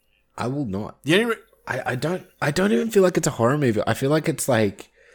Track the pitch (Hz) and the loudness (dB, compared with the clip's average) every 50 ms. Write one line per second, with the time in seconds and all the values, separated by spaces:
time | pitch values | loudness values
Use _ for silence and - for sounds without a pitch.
0 | _ _ _ _ _ _ - - 110 120 135 147 139 104 92 101 113 - - _ | _ _ _ _ _ _ -8 -6 -4 -4 -4 -4 -4 -4 -4 -6 -6 -8 -12 _
1 | - 135 170 202 233 233 220 - - _ _ _ - - 123 127 - 120 127 127 | -2 2 2 2 2 0 -2 -6 -8 _ _ _ -10 -8 -6 -6 -4 -4 -4 -4
2 | 143 160 185 180 - - _ - - 143 143 180 190 208 226 233 233 226 - 202 | -4 -4 -4 -6 -8 -12 _ -6 -4 -2 0 2 2 2 2 0 0 2 4 4
3 | 185 180 180 175 165 151 - - 113 120 143 151 143 120 104 104 - - 110 - | 4 4 2 2 0 0 0 2 2 2 2 2 2 2 2 0 0 0 -2 0
4 | 135 135 151 160 151 165 135 - - - 123 110 110 98 98 - - _ _ _ | 0 0 0 2 0 -2 -4 -2 0 0 2 2 2 2 -2 -4 -16 _ _ _
5 | _ _ | _ _